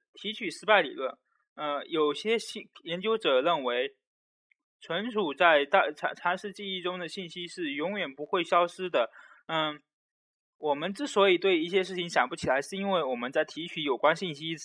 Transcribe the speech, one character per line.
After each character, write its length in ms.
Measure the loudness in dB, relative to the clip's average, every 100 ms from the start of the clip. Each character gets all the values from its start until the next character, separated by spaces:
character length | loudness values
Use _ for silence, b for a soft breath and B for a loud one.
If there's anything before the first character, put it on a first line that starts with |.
| _
提 200 | -12 -10
取 160 | -8 -8
失 160 | -4 4
败 160 | 4
理 120 | 4
论。 240 | -2 -6 -8 _ _ _ -8
呃， 300 | -6 -6 -4
有 280 | 0 0
些 260 | 0 -2 -2
信-， 300 | -2 -12 -16 -16
研 160 | -10 -6
究 180 | -2 0
者 240 | 2 4
认 220 | 4 2
为， 320 | 0 -2 -2 -6 _ _ _ _ _ _ _ _
存 320 | -8 -6 -4
储 220 | -2 -2
在 320 | 4 8 8 6
大-， 260 | 4 4
长-， 220 | 0 -6 -2
长 220 | -2 -2
时 140 | -4
记 240 | -10 -8 -6
忆 60 |
中 160 | -4 -6
的 100 | -6
信 220 | -8 -12
息 160 | -10 -12
是 280 | -6 -6
永 260 | -4 -4 -4
远 140 | -6
不 120 | -8 -4
会 180 | -2
消 220 | 2 2 2
失 240 | 0 -2
的。 220 | 0 0 b b b -6
嗯， 340 | -2 -2 -4 _ _ _ _ _ _ _ _
我 160 | -2
们 200 | -2 -2
之 120 | -4 -2
所 240 | 4 4
以 80 | 6
对 220 | 4 2
一 80 | 2
些 160 | 0
事 100 | 0
情 160 | -4 -2
想 180 | 0 0
不 80 | 0
起 120 | 0
来， 140 | 0
是 160 | -2 -6
因 120 | -2
为 140 | 0
我 120 | 0 -4
们 140 | -2
在 140 | -2
提 240 | -2 -6 -10
取 160 | -4
有 140 | -2 2
关 180 | 2 2
信 180 | -2
息 220 | -8 -8 -10